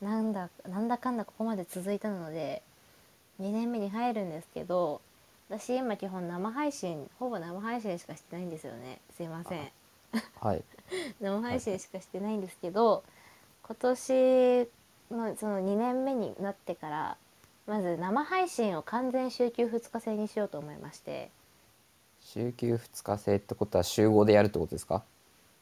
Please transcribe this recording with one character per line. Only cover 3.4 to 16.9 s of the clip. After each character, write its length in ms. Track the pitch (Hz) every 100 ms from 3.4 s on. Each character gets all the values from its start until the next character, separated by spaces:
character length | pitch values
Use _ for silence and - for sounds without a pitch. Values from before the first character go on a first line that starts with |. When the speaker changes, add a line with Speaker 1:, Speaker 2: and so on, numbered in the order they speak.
| 196
Speaker 1:
年 180 | 220 233
目 80 | 233
に 100 | 202
入 240 | 220 247
る 120 | 220
ん 60 | 185
で 100 | 160
す 80 | -
け 120 | -
ど、 360 | 175 180 165 143 - _ _ _ -
私 280 | 208 - 254
今 200 | 254 202
基 120 | 202
本 180 | 185 175
生 240 | 175 208
配 220 | 247 294
信、 360 | 277 185 156 135 -
ほ 100 | 254
ぼ 80 | 208
生 220 | 165 180
配 200 | 220 240
信 160 | 214 175
し 40 |
か 120 | - 156
し 60 |
て 100 | -
な 80 | 175
い 40 | 180
ん 40 |
で 80 | 160
す 80 | 131
よ 60 |
ね。 260 | 113 127 - - -
す 60 |
い 60 | 170
ま 160 | 165
せ 120 | 170 175
ん。 80 | 143 - _ _ _ 226 - -
Speaker 2:
あ、 60 | 110
は 80 |
い。 100 | 90 - - -
Speaker 1:
<laughs> 280 | 370 294 -
生 200 | 196 202
配 200 | 240 254
信 180 | 226 185
し 80 | -
か 120 | 185
し 60 | -
て 120 | 185
な 120 | 208
い 60 | 214
ん 40 |
で 100 | 185
す 60 | -
け 120 | 175
ど、 180 | 196 233
Speaker 2:
は 80 | 175
い。 40 | - - - - - _
Speaker 1:
今 140 | - 226
年 920 | 254 254 - 262 254 262 247 247 240 - _ _ -
の 240 | 233 220 202
そ 100 | 214
の 140 | 196
二 160 | 190 202
年 260 | 247 254
目 100 | 262
に 200 | 254 165 -
な 100 | 196
っ 40 |
て 200 | 196 -
か 160 | 175 156